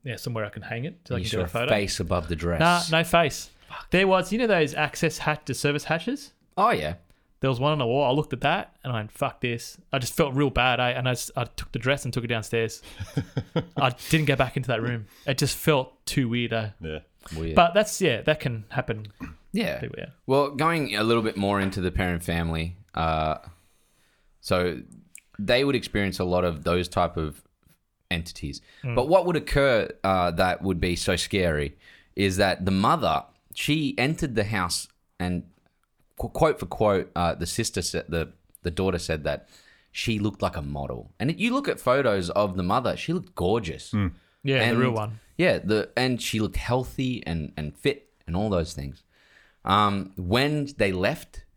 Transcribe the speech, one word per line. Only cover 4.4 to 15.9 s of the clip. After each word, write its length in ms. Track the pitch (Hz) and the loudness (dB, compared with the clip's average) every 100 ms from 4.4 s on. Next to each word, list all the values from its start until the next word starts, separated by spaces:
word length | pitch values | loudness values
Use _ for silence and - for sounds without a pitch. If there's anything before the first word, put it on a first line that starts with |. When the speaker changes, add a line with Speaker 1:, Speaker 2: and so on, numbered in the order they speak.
| 240 | 2
Speaker 1:
those 280 | 190 151 | 4 2
access 440 | 143 151 - 165 - | 0 -4 0 -2 0
hat, 280 | - 151 - | -2 -4 -4
the 80 | |
service 300 | 127 147 147 | -2 0 0
hatches. 480 | - 170 170 277 - _ _ - | -2 -2 -2 -6 -8 _ _ 2
Speaker 2:
Oh, 140 | 214 | 2
yeah. 240 | 220 76 - _ _ _ _ | 2 -2 -6 _ _ _ _
Speaker 1:
There 80 | 135 | -2
was 100 | 120 | 0
one 140 | 139 | 0
on 60 | 151 | 0
the 80 | 120 | 0
wall. 180 | 131 139 | 2 2
I 40 | |
looked 200 | 135 147 | 2 0
at 80 | 120 | 0
that 340 | 135 180 - _ | 0 0 -4 _
and 80 | - | -6
I 40 | 120 | -4
went, 160 | 107 | -4
"Fuck 280 | - 139 - | -4 -6 -2
this." 380 | 123 117 - - _ | -4 -4 -8 -18 _
I 60 | 139 | -4
just 160 | 123 | -4
felt 200 | - 151 | 0 0
real 160 | 131 143 | 2 2
bad, 280 | 127 123 120 | 4 2 4
eh? 120 | 123 | 2
And 180 | 127 127 | 0 -2
I 40 | |
s-, 180 | 123 - - | -2 -4 -4
I 80 | |
took 280 | 120 - - | -6 -6 -8
the 60 | 120 | -4
dress 260 | 123 139 | -2 -2
and 80 | 127 | -2
took 100 | 120 | -4
it 20 | 113 | -2
downstairs. 540 | 117 104 117 113 - - - - - - | -4 -2 -2 -2 -6 -18 -14 -6 -6 -4
Speaker 3:
<laughs> 480 | - - 165 160 - | -8 -4 -4 -4 0
Speaker 1:
I 160 | 135 123 - | 0 0 0
didn't 160 | 160 147 | 2 2
go 100 | 135 | 2
back 200 | 127 143 | 2 0
into 80 | 127 | -2
that 140 | 113 | -2
room. 240 | 117 120 104 - - | 0 -4 -8 -12 -4
It 120 | 135 | 0
just 180 | 139 - | 0 0
felt 480 | - 147 135 | 2 2 0